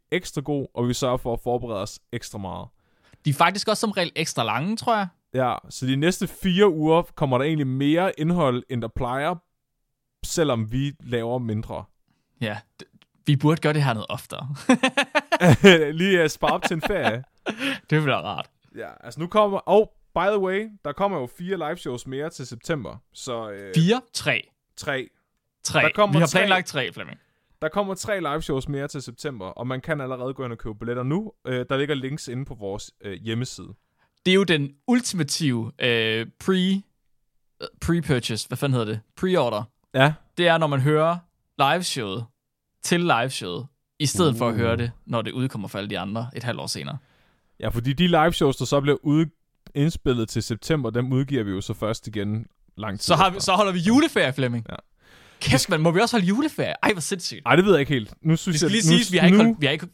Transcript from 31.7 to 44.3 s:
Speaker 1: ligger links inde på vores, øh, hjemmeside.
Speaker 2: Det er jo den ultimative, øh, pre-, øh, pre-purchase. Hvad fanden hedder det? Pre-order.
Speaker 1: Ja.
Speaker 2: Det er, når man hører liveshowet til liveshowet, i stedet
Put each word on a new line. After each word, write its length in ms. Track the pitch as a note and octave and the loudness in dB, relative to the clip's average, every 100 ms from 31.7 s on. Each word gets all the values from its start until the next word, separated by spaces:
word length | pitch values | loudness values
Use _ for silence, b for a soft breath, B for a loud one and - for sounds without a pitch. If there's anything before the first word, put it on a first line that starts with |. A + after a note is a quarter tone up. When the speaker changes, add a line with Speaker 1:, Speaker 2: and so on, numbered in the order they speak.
| C3+ | -2
Speaker 1:
ligger 180 | C#3+ C#3+ | -2 -4
links 320 | C3 D3+ - | -6 -8 -8
inde 180 | B2+ C3+ | -10 -10
på 80 | A2+ | -10
vores, 360 | G2+ G2+ - _ | -8 -8 -12 _
øh, 120 | G2+ F#2 | -14 -10
hjemmeside. 520 | A2 A2+ B2+ - F2 G2 _ _ _ _ F3+ | -6 -4 -4 -8 -16 -20 _ _ _ _ 2
Speaker 2:
Det 60 | |
er 40 | F#3+ | 4
jo 80 | |
den 260 | F#3 D#3 C#3 - - | 4 2 0 -6 0
ultimative, 840 | B3 - F3+ C#3+ - D3+ A#2+ A2 - | 2 2 -2 -2 -2 0 0 -4 -4
øh, 480 | B2+ A#2 A2 A2+ A2+ - | 0 2 2 0 -4 -6
pre-, 380 | - F#3+ F#3 G3 - _ _ _ _ _ _ - | 0 2 2 0 -4 _ _ _ _ _ _ -18
øh, 60 | - - - | -18 -6 0
pre-purchase. 640 | E3+ D3+ B2+ - A2 - | 0 0 -2 -2 -6 -6
Hvad 100 | C3+ | -4
fanden 160 | C#3+ B2+ | 0 0
hedder 60 | G#2+ | -2
det? 140 | G#2+ - - | -6 -10 -4
Pre-order. 420 | F#3 F3+ B2 G#2 A2 _ _ | 0 2 2 0 -6 _ _
Speaker 1:
Ja. 200 | C3 C#3 D3+ _ - | 2 2 2 _ 0
Speaker 2:
Det 100 | F3 | 2
er, 100 | E3 | 4
når 100 | D#3 | 2
man 120 | C#3 | 2
hører 360 | C3+ D3+ D#3+ F3 - _ _ - | 2 2 2 0 -8 _ _ 0
liveshowet 680 | C#3 E3+ F3 C#3+ G#2 F#2+ A2+ _ _ _ _ _ | 2 2 -2 -4 -4 -6 -8 _ _ _ _ _
til 160 | - F3 | -2 0
liveshowet, 640 | F3 A#2+ C3 - G2 F2 B2 _ _ - | 2 2 0 -4 -8 -8 -10 _ _ -4
i 60 | C#3+ | -2
stedet 300 | F#3+ E3 | 2 2